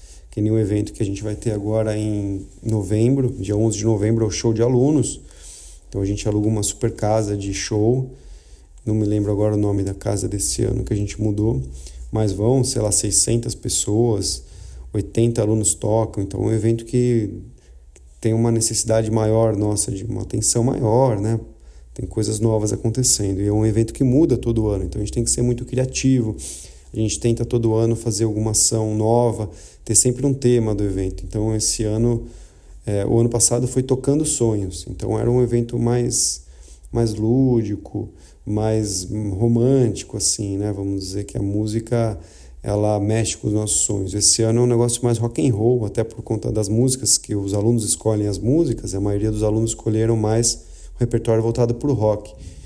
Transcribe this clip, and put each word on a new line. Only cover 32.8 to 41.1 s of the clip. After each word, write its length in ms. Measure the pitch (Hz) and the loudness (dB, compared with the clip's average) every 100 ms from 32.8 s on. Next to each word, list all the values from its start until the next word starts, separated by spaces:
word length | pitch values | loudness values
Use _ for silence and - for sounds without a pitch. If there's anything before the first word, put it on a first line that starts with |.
| - | -4
é, 200 | 101 101 | -2 2
o 140 | 117 | 4
ano 100 | 117 | 4
passado 380 | 120 - 120 127 | 2 2 2 0
foi 160 | 131 | -2
Tocando 420 | 127 131 135 147 151 | 0 0 0 0 0
Sonhos. 600 | - 117 107 95 - - | 0 0 0 -4 -8 -10
Então, 300 | 104 104 110 | -6 -4 -2
era 100 | 117 | 2
um 120 | 123 | 2
evento 360 | 120 120 120 120 | 2 2 0 -2
mais, 680 | 117 123 120 117 - - - - - - - | 0 0 0 -2 -2 -4 -12 -20 -20 -20 -6
mais 220 | 117 113 | 0 0
lúdico, 960 | 104 110 127 131 117 104 98 - 104 98 - - - - | 0 2 4 4 2 0 -6 -8 -10 -10 -14 -20 -14 -6
mais, 600 | 104 110 110 104 92 90 | -2 0 0 0 -4 -6
hum, 200 | 104 107 | -6 -4
romântico, 840 | 92 117 117 127 135 120 - - 110 | 0 2 4 4 4 2 0 -8 -4
assim, 400 | - - 101 98 | -2 -2 -4 -2
né? 140 | 104 | -2
Vamos 320 | 98 98 98 | -4 -4 -4
dizer 220 | 95 | -6